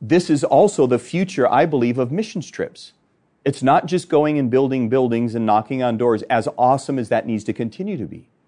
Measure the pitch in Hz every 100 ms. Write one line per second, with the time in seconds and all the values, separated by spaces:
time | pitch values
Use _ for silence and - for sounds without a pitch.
0 | 110 170 175 151 160 143 202 - 131 123
1 | - 170 190 - 123 127 165 147 120 123
2 | 123 165 214 185 - - 82 - - _
3 | _ _ _ _ 139 139 131 160 175 180
4 | - 151 151 151 127 127 135 131 117 131
5 | 127 117 120 113 110 104 110 131 123 113
6 | 120 110 - 120 110 - 127 135 - 135
7 | 113 113 - 110 98 107 117 - 196 180
8 | 87 82 - _